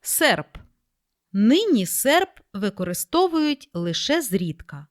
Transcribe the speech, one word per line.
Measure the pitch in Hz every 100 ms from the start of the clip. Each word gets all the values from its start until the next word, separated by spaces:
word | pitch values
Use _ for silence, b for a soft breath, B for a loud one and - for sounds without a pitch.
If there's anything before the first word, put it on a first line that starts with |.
| -
Серп. | - 302 165 - - - _ _ _ _ _ _
Нині | 196 214 320 440 254 180
серп | - 262 320 381 _ _
використовують | 196 202 196 180 175 - 330 370 320 302 285 -
лише | 175 170 165 - 302
зрідка. | - 185 175 147 - 143 147